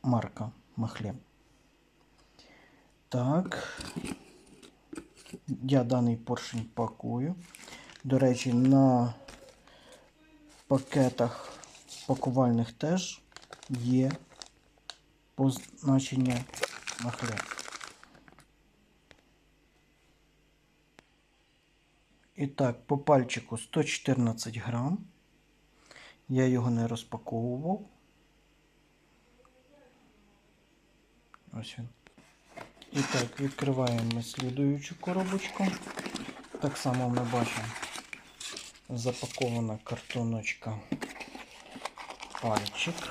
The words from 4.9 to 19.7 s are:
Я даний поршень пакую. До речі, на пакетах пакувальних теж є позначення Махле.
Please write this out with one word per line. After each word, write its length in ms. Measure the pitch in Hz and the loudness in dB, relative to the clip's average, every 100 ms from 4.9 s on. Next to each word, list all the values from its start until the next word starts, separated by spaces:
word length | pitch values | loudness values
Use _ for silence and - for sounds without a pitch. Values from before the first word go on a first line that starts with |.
| - - - - - - | -14 -14 -20 -18 -16 -8
Я 360 | 127 131 135 | -4 4 4
даний 320 | 117 123 120 117 | 6 4 4 2
поршень 480 | - 120 - 117 | -2 -4 -4 -6
пакую. 680 | 113 - 113 - 120 117 143 180 - - - - - - | -6 -4 -4 -4 -4 -2 -2 -4 -10 -20 -18 -18 -18 -10
До 140 | 131 131 | 2 4
речі, 340 | 131 123 131 | 6 4 4
на 600 | 120 131 135 135 123 120 113 - - - - - - - - - _ _ - - - - | 6 8 10 8 8 4 -2 -16 -20 -20 -20 -20 -20 -20 -20 -20 _ _ -20 -20 -20 0
пакетах 840 | 139 - 147 127 - 117 - - - - - - - - | 0 2 4 4 4 -2 -2 -14 -16 -18 -20 -18 -12 -2
пакувальних 680 | 175 - 131 123 117 117 | 0 2 4 6 4 2
теж 480 | - 147 185 - - _ - - - - | -2 0 0 -2 -10 _ -20 -20 -20 -6
є 440 | 127 120 127 131 156 - - - _ _ _ - - _ _ _ | -2 4 4 4 0 -10 -20 -20 _ _ _ -20 -20 _ _ _
позначення 1080 | - 135 131 - - 143 135 135 131 127 123 131 - - - - - | 2 2 2 -10 -4 4 4 4 2 2 0 -4 -6 -6 -6 -12 -6
Махле. 320 | 120 - 117 107 - - - - - - - - - - - _ _ _ _ _ _ - _ _ _ _ _ | -6 -4 -4 -4 -8 -10 -12 -14 -16 -18 -20 -20 -20 -20 -20 _ _ _ _ _ _ -20 _ _ _ _ _